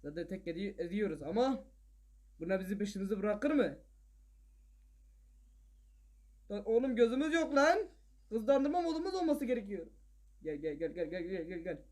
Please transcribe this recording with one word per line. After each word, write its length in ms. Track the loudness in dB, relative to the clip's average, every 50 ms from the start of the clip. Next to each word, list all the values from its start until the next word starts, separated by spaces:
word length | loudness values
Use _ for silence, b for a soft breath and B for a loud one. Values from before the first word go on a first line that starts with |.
| -10
Zaten 260 | -8 -8 -8 -8 -6
tek 200 | -8 -8 -6 -6
edi-, 260 | -6 -4 -4 -6 -4 -4
ediyoruz 440 | -6 -4 -2 0 0 0 -2 -4 -6
ama 420 | -2 2 2 4 4 2 0 -4 -12 -20 -20 -20 -20 -20 -20 -20 -20 -20 -20 -20 -20 -14 -12
bunlar 200 | -2 0 0 0
bizi 180 | 0 -2 -4 -2
peşimizi 400 | -2 -4 -4 -4 -2 -2 -2 0
bırakır 320 | 0 0 0 2 2 2
mı? 280 | 4 4 4 2 0 -6 -16 -20 -20 -20 -20 -20 _ -20 -20 -20 -20 -20 -20 -20 -20 -20 -20 -20 -20 -20 -20 -20 -20 -20 -20 -20 -20 -20 -20 -20 -20 -20 -20 -20 -20 -20 -20 -20 -20 -20 -20 -20 _ -20 -20 -20 -20 -20 _ -20 -20 -20 -14 -10
Lan 140 | -8 -8 -4
oğlum 320 | 2 2 2 2 2 4
gözümüz 380 | 4 4 4 6 2 0 2 2
yok 200 | 2 2 4 4
lan. 240 | 4 6 6 6 4 2 -4 -8 -20 -20 _ -20 -20 -16 _
Hızlandırma 540 | -6 -4 2 4 4 4 4 2 2 0 0
modumuz 320 | 0 -2 -2 -4 -2 -2
olması 300 | 0 2 2 0 0 0
gerekiyor. 420 | -2 -2 -2 -2 -6 -8 -8 -8 -12 -16 -20 -20 -20 -20 -20 -20 -20 -20 -14 -10
Gel, 140 | -8 -8
gel, 180 | -6 -6 -6 -6
gel, 180 | -4 -6 -6 -4
gel, 180 | -4 -6 -6
gel, 120 | -4 -8 -6
gel, 220 | -6 -6 -6 -6
gel, 140 | -6 -8 -8
gel. 240 | -8 -8 -10 -10 -12 -20